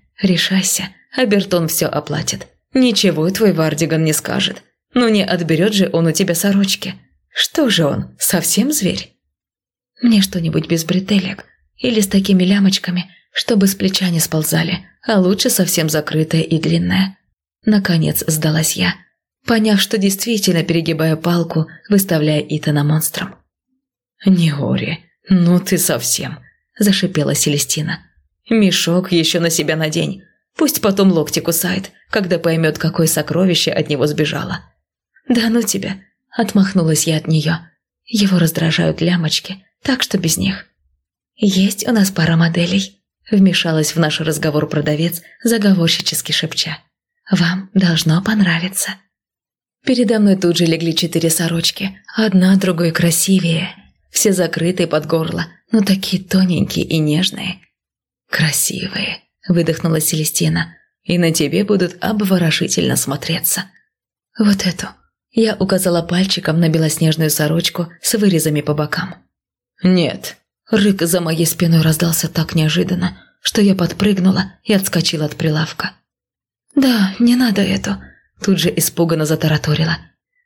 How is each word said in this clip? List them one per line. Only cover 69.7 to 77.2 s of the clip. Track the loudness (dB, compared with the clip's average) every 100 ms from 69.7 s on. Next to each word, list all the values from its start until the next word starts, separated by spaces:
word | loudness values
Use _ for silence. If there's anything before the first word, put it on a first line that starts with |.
| _
«Нет!» | 2 2 2 -4 -12 -16 _ _ _
Рык | 2 2 2
за | 0 -2
моей | -2 0 -2
спиной | 0 2 4
раздался | 4 0 0 -2 -2
так | -2 -2
неожиданно, | 0 0 0 -2 -2 -4 -6 _ _
что | -4 2
я | 2
подпрыгнула | 2 0 0 0 2 2 2 -2 -8
и | 0
отскочила | 0 2 -2 -2 -2 -4
от | -2
прилавка. | -2 0 -4 -6 -10 -10 _ _ _ _ _ _ _ 0
«Да, | 2 4 2
не | 2